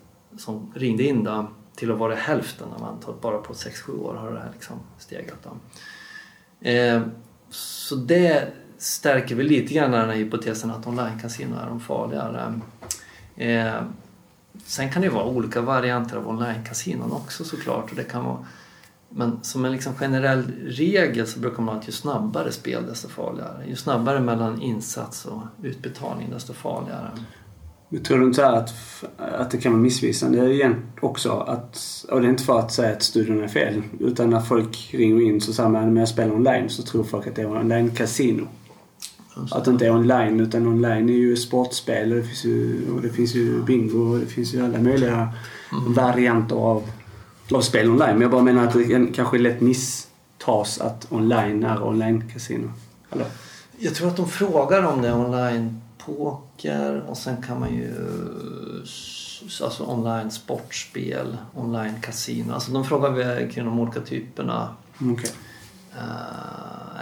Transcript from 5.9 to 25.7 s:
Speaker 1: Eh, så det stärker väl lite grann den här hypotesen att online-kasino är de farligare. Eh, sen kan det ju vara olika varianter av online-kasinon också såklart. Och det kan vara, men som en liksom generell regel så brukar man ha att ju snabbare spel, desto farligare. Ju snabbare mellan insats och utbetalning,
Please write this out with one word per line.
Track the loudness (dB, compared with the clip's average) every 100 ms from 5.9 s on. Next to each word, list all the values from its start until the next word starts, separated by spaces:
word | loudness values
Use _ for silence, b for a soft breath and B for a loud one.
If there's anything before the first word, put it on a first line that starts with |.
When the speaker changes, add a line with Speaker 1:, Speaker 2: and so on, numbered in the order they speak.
| B B B B B B _ 0
Speaker 1:
Eh, | 2 4 4 0 -6 -16 _ _
så | -14 -12 -10 -6 -4
det | 2 6 6 4 0 -8 -20 -10
stärker | -8 -2 2 2 0 0
väl | 4
lite | 2 4
grann | 2 4
den | 4 2
här | 0
hypotesen | -2 -4 -4 -4 -6
att | -6 -6
online-kasino | -4 -4 -6 -10 -8 -8 -8
är | -8
de | -10
farligare. | -6 -6 -4 -4 -6 -6 -6 -8 -10 -14 -12 B B B B -4
Eh, | 0 2 2 -2 -6 -10 -20 -20 _ _ _ -20 -10
sen | -6 -2
kan | 0
det | 0
ju |
vara | 0 0
olika | -2 -2 -2
varianter | 0 0 2 0 -2 -6
av | -6
online-kasinon | -4 -4 -6 -8 -8 -6 -6 -6
också | -6 -8 -12
såklart. | -10 -8 -4 -4 -4
Och | -8
det |
kan | -8 -6 -6
vara, | -8 -12 B B B B _ _
men | -4 -2 -2
som | -6 -4 -2
en |
liksom | -2 -6 -4
generell | -2 2 2 2 0 -6 -8
regel | 0 2 4 2 0 -2
så | -4
brukar | -4 -2
man | -2 -4
ha |
att | -6
ju |
snabbare | -6 -4 -2 -2 -2 -4
spel, | -6 -6 -4 -6
desto | -10 -12
farligare. | -8 -8 -8 -10 -10 -10
Ju | -6
snabbare | -2 0 2 2
mellan | 2 0 -2 -4
insats | -4 -4 -6 -10 -10 -12 -12
och | -12 -14 -12
utbetalning, | -12